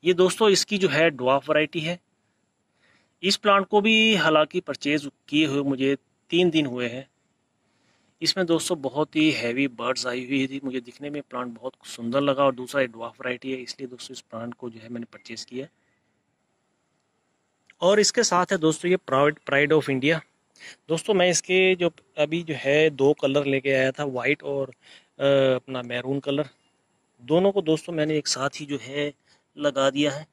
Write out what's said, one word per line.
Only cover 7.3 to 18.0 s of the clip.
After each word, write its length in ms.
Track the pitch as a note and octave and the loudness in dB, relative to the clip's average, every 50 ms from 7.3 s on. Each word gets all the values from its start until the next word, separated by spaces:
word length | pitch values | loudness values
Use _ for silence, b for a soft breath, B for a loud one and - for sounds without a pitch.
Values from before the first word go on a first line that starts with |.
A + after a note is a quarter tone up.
| _ _ _ _ _ _ _ _ _ _ _ _ _ _ _ _ _ _ E3 | _ _ _ _ _ _ _ _ _ _ _ _ _ _ _ _ _ _ -4
इसमें 240 | D#3+ - F#3+ F#3+ | -4 -2 -2 0
दोस्तों 340 | E3 E3 D#3+ - - F3+ D#3+ C#3 | 2 0 0 0 -2 -4 -4 -4
बहुत 340 | C3+ - C#3+ D#3 D3 - | -6 -2 -2 -4 -2 0
ही 140 | D#3 D#3 D#3 | 2 2 2
heavy 380 | C#3+ B2 A#2+ A#2+ A#2+ C3 C#3 C3+ | 2 0 -4 -4 -2 -2 -2 -2
birds 380 | A#2+ A2 A#2 B2 C3 B2+ B2+ | -2 -4 -4 -4 -2 -2 -4
आई 200 | B2 A#2+ B2+ B2+ | -6 -6 -6 -6
हुई 200 | B2 C#3 C3+ C3 | -4 -2 -2 -2
थी, 140 | C3 C3+ C3+ C#3 | -2 -4 -8 -8
मुझे 160 | C3+ B2+ C3 | -6 -8 -8
दिखने 300 | A#2+ A#2+ A#2+ - C#3 D3 | -10 -10 -18 -14 -14 -10
में 120 | D3 D3 C#3 | -10 -10 -12
plant 240 | _ - B2 B2 | _ -10 -10 -10
बहुत 260 | B2 A#2 A2+ - C3 _ _ _ | -10 -12 -12 -14 -14 _ _ _
सुंदर 360 | - - - A#2 A#2 A#2+ C#3 | -20 -14 -10 -8 -2 -2 0
लगा 240 | C#3+ C#3+ C3+ C3+ C#3+ | 0 0 2 2 2
और 100 | C#3 C3 | 2 0
दूसरा 260 | A#2+ B2+ B2 - C#3+ | -2 -10 -6 -2 -2
ये 60 | C3+ | -2
ड्वार्फ 340 | B2 A2+ A2+ A#2 A#2 A#2 _ | -2 -4 -10 -14 -14 -14 _
variety 320 | B2+ B2+ B2 A#2+ - C3 C3 | -8 -8 -8 -6 -6 -8 -8
है, 60 | C3 | -8
इसलिए 300 | B2 - - - C#3 B2 | -10 -14 -14 -12 -12 -14
दोस्तों 260 | B2 A#2+ - - C3 | -12 -16 -16 -16 -16
इस 60 | - | -18
plant 340 | - _ - A2+ A#2 A#2+ A#2 | -18 _ -12 -10 -10 -10 -12
को 160 | _ - B2 | _ -12 -14
जो 100 | A2+ A2+ | -14 -14
है 80 | A2 A#2 | -16 -14
मैंने 180 | A#2+ A#2 A#2 - - | -12 -12 -12 -14 -16
purchase 320 | A2 _ - A#2 A2+ - | -20 _ -16 -16 -16 -16
किया। 220 | _ B2 B2+ C3+ E3 _ _ _ _ _ _ _ _ _ _ _ _ _ _ _ _ _ _ _ _ _ _ _ _ _ _ _ _ _ _ _ _ _ _ _ _ _ _ _ _ - _ | _ -12 -12 -12 -12 _ _ _ _ _ _ _ _ _ _ _ _ _ _ _ _ _ _ _ _ _ _ _ _ _ _ _ _ _ _ _ _ _ _ _ _ _ _ _ _ -10 _
और 200 | - F3+ G3+ G#3 | 2 4 4 6